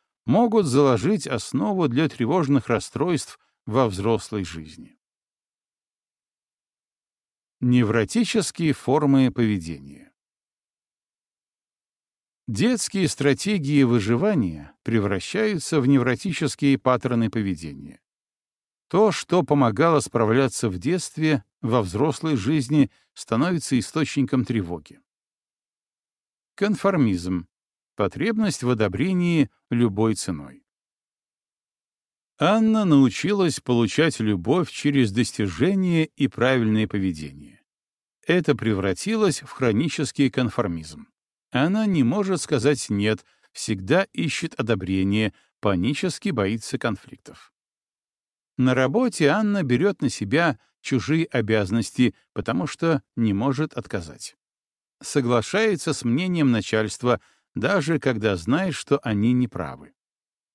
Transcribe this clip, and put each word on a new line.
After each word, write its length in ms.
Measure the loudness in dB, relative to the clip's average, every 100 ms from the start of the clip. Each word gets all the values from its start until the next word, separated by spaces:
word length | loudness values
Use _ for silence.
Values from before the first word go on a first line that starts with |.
| _ _ 0
могут 400 | 2 4 2 2
заложить 600 | 4 4 4 0 -2 -2
основу 600 | -6 -4 -4 -2 0 0
для 220 | 0 -2
тревожных 580 | -2 -2 0 2 0 2
расстройств 720 | -2 -2 -4 -2 -2 -4 -18 _ _
во 240 | -2 0 0
взрослой 560 | 0 -2 -2 -2 -8
жизни. 540 | -8 -10 -16 -20 -20 _ _ _ _ _ _ _ _ _ _ _ _ _ _ _ _ _ _ _ _ _ _ _ _ _ _ -4
Невротические 1120 | 2 4 4 2 0 0 0 0 -2 -2 -2
формы 580 | -2 0 2 4 4 2
поведения. 800 | 2 0 0 -4 -12 -14 -20 -20 _ _ _ _ _ _ _ _ _ _ _ _ _ _ _ _ _ _ _ _ _ _ _ -8
Детские 640 | 0 0 0 -2 -2 -2
стратегии 720 | 0 0 0 0 -2 2 4
выживания 960 | 4 2 2 0 2 0 -2 -4 -16 _
превращаются 1000 | -2 0 0 -2 -4 -2 -2 -2 -2 0
в 60 | 4
невротические 920 | 2 2 -2 -4 -4 -4 0 0 2
паттерны 520 | 2 0 0 0 0
поведения. 720 | -2 -4 -6 -8 -14 -18 -20 _ _ _ _ _ _ _ _ -4
То, 220 | 2 2
что 300 | 2 0 0
помогало 580 | 2 2 2 4 2 2
справляться 680 | 0 0 2 4 2 -2 -4
в 80 | -4
детстве, 680 | -4 -4 -6 -4 0 0 -4 -10
во 220 | 0 0
взрослой 540 | 0 -2 -2 -2 -2 -2
жизни 540 | 0 -2 2 2 2 _ _
становится 640 | -16 -4 0 0 -2 -2 -2
источником 680 | -2 -4 -2 -2 0 0 0
тревоги. 520 | -2 -4 -8 -12 -20 _ _ _ _ _ _ _ _ _ _ _ _ _ _ _
Конформизм. 920 | -4 -2 2 0 2 2 0 -2 -4 -6 _ _ _ _ -2
Потребность 640 | -2 0 -2 0 -2 -2
в 80 | -2
одобрении 800 | 0 0 0 -2 0 0 2 0 _ -6
любой 460 | 0 0 2 0
ценой. 500 | -2 -6 -8 -10 -20 _ _ _ _ _ _ _ _ _ _ _ _ _ _ _ _ _ -2
Анна 480 | 2 4 2 2 4
научилась 720 | 6 6 2 -2 0 0 -2
получать 600 | 0 0 2 2 0 2
любовь 500 | -2 0 0 0 0
через 420 | -2 0 2 2
достижение 920 | 0 -2 -2 -4 0 0 2 2 0 0
и 200 | -2 -2
правильное 600 | 0 2 2 2 0 0
поведение. 760 | -2 -2 -4 -12 -16 -20 _ _ _ _ _ _ _ 0
Это 280 | 0 2
превратилось 880 | 0 0 0 -2 -2 -2 0 0 0
в 80 | -8
хронический 800 | -2 0 0 -2 -4 -6 0 0
конформизм. 800 | 0 -2 -2 -4 -4 -10 -18 -20 _ _ _ _
Она 340 | 0 0 0
не 200 | 0 2
может 360 | 2 2 -2 -4
сказать 480 | -2 0 2 0 -2
"нет", 380 | -2 0 -2 _ _ _
всегда 520 | -12 -6 -4 2 2 0
ищет 400 | -4 -4 -4 -8
одобрения, 800 | -4 -2 -2 0 0 2 2 0 -4 _ _
панически 720 | 0 0 0 -2 -4 -4 -4
боится 480 | -2 -2 -2 -6 -6
конфликтов. 760 | -4 -6 -12 -20 -20 -20 -20 _ _ _ _ _ _ _ _ _ _ 0
На 180 | 2
работе 540 | 4 2 2 0 2 2
Анна 340 | 2 0 0
берет 400 | 0 2 2 0
на 60 | -4
себя 500 | -4 -2 0 0 -2 _ _
чужие 460 | -4 -2 0 0 0
обязанности, 840 | -2 0 0 2 -2 -2 2 0 0 _
потому 340 | -8 -4 -2 -4
что 380 | -2 0 0 _
не 180 | -2 0
может 400 | 0 0 -2 -4
отказать. 640 | -6 -8 -8 -8 -16 -18 _ _ _ _ _ _ _
Соглашается 920 | -4 -2 2 0 0 0 0 -2 -4
с 120 | -4
мнением 460 | -2 0 0 2 2
начальства, 720 | 2 0 -2 -2 -2 0 0 _ _ _
даже 460 | -4 0 0 0 -2
когда 340 | 0 0 0
знает, 400 | -2 -2 -2 -2
что 240 | -6 -2 -2
они 280 | 0 0 2
не 140 | 0 -2
правы. 480 | -6 -10 -10 -20 _ _ _ _ _ _